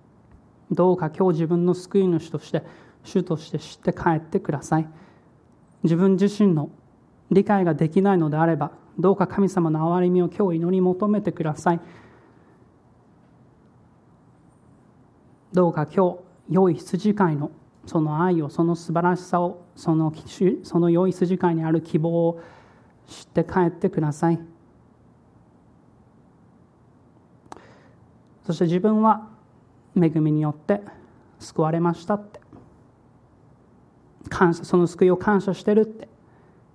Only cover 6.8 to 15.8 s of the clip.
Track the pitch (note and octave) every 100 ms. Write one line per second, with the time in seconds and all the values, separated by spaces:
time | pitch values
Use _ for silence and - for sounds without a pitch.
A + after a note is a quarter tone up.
6.8 | _ _ _ _ - F#3+ G3 G3+ E3+ D#3
7.8 | D#3+ F#3+ G3 F#3 D#3 D3+ E3 D3+ D3 -
8.8 | - - F3+ F#3+ F3 - F#3+ F#3 D#3+ D#3
9.8 | D#3+ F3+ F3+ F3+ F3 - G3 E3 E3+ F#3
10.8 | F3+ F3+ G#3 G#3 G#3 D#3 D#3+ C#3+ F3 E3
11.8 | - - - - _ _ _ _ _ _
12.8 | _ _ _ _ _ _ _ _ _ _
13.8 | _ _ _ _ _ _ _ _ _ _
14.8 | _ _ _ _ _ _ _ F3+ F3 D#3+